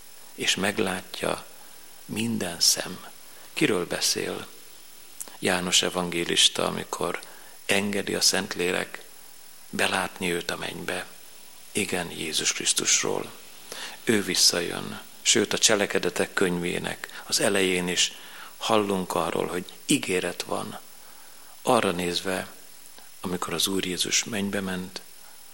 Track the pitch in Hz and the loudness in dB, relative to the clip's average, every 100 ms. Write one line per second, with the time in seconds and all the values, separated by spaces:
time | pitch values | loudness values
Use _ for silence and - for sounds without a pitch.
0 | - - - - 127 - 95 104 98 92 | -18 -18 -14 -4 0 2 2 2 0 -2
1 | - - 85 80 - - - - - - | -6 -4 -2 -2 -6 -16 -18 -18 -18 -16
2 | - 104 117 110 92 85 - - - 92 | -8 -2 0 0 -2 2 4 4 0 -8
3 | - - - - - - 151 92 82 85 | -12 -16 -18 -18 -8 2 4 4 0 0
4 | - - 90 95 101 - - - - - | 2 2 -2 -4 -8 -14 -16 -18 -18 -18
5 | - - - - - 90 90 - 87 90 | -16 -14 -14 -2 0 2 4 4 4 2
6 | 87 85 85 - - - 87 85 87 - | 0 0 2 6 6 6 0 0 -4 -2
7 | 85 - - - - - - 98 101 98 | -2 -2 -8 -18 -18 -8 0 2 2 0
8 | 92 92 - 92 98 92 87 90 87 - | 0 2 4 4 0 0 0 0 -2 -8
9 | - - - - - - - - 98 95 | -16 -18 -18 -18 -18 -18 -6 0 2 2
10 | 90 - 90 87 85 87 85 87 87 92 | -2 -2 -2 0 -2 -4 -6 -6 -4 -4
11 | - - - - - - - - 95 92 | -6 -14 -16 -16 -16 -16 -6 -4 0 -2
12 | 85 85 82 76 76 - - - - - | -2 -4 -2 0 0 0 0 2 4 4
13 | 50 50 - - - - - - - - | 4 0 -4 -10 -16 -16 -14 -10 -10 -4
14 | - 107 92 85 - 90 87 92 98 104 | 2 4 4 4 6 4 0 -2 -6 -8
15 | - - - 117 104 98 - 107 98 95 | -12 -2 4 6 4 6 6 6 4 2
16 | 90 - 92 - 92 87 87 87 87 87 | 2 2 2 4 2 2 0 -2 -4 -6
17 | - - - - 131 98 95 90 90 87 | -10 -12 -2 2 4 4 4 4 2 2
18 | - - - - - - - 110 101 98 | 0 -2 -16 -16 -16 -4 4 4 4 2
19 | 90 90 82 - 87 87 92 - - 143 | 0 0 2 0 0 -2 -6 -4 2 2
20 | - 92 90 87 - 95 101 98 - - | 2 0 0 -4 -4 -4 -4 -10 -14 -20
21 | - - - - - - 123 123 95 87 | -20 -20 -20 -20 -20 -4 4 6 6 2
22 | 90 87 95 95 - - - - - - | 0 0 0 -2 -4 -10 -18 -18 -18 -18
23 | - - 92 87 - 82 - 95 92 87 | -18 -8 -4 -4 -2 0 2 2 0 0
24 | - - - 110 101 101 95 92 92 - | 0 0 0 -2 0 0 -2 -4 -6 -10
25 | - - - - - | -14 -18 -18 -18 -18